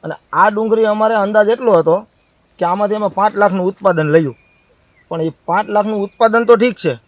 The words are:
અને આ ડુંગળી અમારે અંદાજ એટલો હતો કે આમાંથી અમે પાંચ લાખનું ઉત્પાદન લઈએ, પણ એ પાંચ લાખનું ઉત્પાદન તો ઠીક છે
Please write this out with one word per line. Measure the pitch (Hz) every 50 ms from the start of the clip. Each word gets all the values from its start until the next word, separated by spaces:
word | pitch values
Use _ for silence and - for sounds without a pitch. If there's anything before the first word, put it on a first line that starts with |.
| -
અને | 160 151 - _ _ -
આ | 156 190 214
ડુંગળી | 208 214 220 220 220 220 220 208 214
અમારે | 214 220 220 226
અંદાજ | 214 196 202 208 214 208 202
એટલો | 233 247 262 233 196 165
હતો | 156 160 165 196 220 _ _ _ _ _ _ _ _ _ _ -
કે | 185
આમાંથી | 175 180 202 208 208 214 214
અમે | 214 190 -
પાંચ | 190 202 214 208 202
લાખનું | 202 202 185 190 180 190
ઉત્પાદન | 190 _ 190 180 180 160 156 151 151
લઈએ, | 165 160 135 117 _ _ _ _ _ _ _ _ _ _ _ _ _ _ _
પણ | 170 165
એ | 160 165 156 _ _
પાંચ | - 170 196 214 208
લાખનું | 208 208 202 214 220 208 196
ઉત્પાદન | 202 _ _ 233 226 214 233 233
તો | 220 240
ઠીક | 202 226 247 208
છે | - - 156 123 113 _